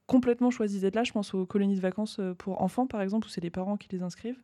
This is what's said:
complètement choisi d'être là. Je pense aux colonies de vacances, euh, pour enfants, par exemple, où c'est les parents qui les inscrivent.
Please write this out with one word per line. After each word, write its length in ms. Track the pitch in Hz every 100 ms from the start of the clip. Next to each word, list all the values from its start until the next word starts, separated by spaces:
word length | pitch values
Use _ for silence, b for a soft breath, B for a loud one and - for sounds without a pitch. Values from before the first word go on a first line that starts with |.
| -
complètement 460 | 262 247 240 247
choisi 280 | 247 214 202
d'être 160 | 190 208
là. 80 |
Je 80 | 247
pense 220 | 214 196
aux 120 | 190 185
colonies 300 | 208 196 196
de 60 |
vacances, 360 | 185 180 220 -
euh, 140 | 190 180
pour 260 | - 185
enfants, 240 | 185 - 254
par 160 | 226
exemple, 240 | 196 220 220
où 20 |
c'est 120 | -
les 80 | 170
parents 280 | 180 185 208
qui 100 | -
les 120 | 185
inscrivent. 360 | 180 - 226 254